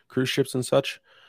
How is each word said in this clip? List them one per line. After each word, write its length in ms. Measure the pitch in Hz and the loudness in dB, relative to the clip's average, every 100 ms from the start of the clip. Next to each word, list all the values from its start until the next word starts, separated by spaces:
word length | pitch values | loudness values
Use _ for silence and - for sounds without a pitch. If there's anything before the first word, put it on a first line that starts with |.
| _ | _
cruise 180 | - 131 | -2 0
ships 280 | - 135 127 | 0 0 -2
and 100 | 123 | 0
such 340 | 135 - - _ - | 2 0 -6 _ -20